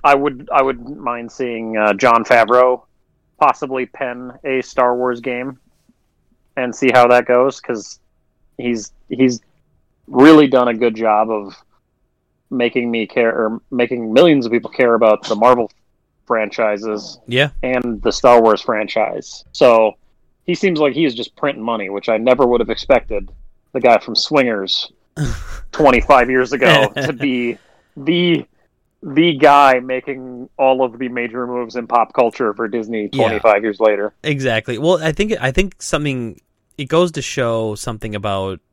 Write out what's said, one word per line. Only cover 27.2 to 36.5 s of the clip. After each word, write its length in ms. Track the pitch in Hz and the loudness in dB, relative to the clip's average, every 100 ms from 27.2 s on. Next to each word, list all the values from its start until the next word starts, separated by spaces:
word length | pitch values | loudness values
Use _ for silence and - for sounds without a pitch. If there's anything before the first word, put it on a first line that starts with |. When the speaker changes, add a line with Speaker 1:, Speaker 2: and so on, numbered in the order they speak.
| 143 127 120 110 _ _ _ - | -4 -4 -6 -8 _ _ _ -10
Speaker 1:
the, 500 | 139 175 175 160 - _ _ _ _ _ | -4 -2 0 -2 -4 _ _ _ _ _
the 340 | 170 139 170 147 | -6 0 0 4
guy 440 | 147 143 139 127 | 6 6 6 2
making 680 | 127 127 135 131 127 123 127 - | -2 -8 -8 -12 -14 -16 -18 -2
all 260 | 135 131 | 0 2
of 140 | 127 113 | -2 -4
the 100 | 127 | -8
major 380 | 123 120 117 123 | -6 -8 -8 -8
moves 300 | 123 117 123 | -8 -8 -10
in 100 | 117 | -2
pop 260 | 120 113 | 0 0
culture 400 | - 120 - 120 | 0 -2 0 -4
for 140 | 101 113 | -4 -6
Disney 420 | 113 110 113 101 | -6 -6 -8 -6
Speaker 2:
Yeah. 120 | 135 | -2
Speaker 1:
twenty-five 380 | 110 107 113 101 | -2 2 2 2
years 180 | 110 101 | 0 0
later. 340 | 110 101 104 _ | 0 2 -4 _
Speaker 2:
Exactly. 560 | 151 143 131 113 110 117 | -6 -4 -2 -2 -4 -4
Well, 240 | 156 180 | 0 0
I 100 | 156 | -2
think, 200 | 151 214 220 | -4 -4 -2
I 100 | 127 | -4
think 320 | 135 190 - | -2 -4 -6
something, 580 | - 156 147 131 117 - _ | -6 -4 -4 -6 -8 -14 _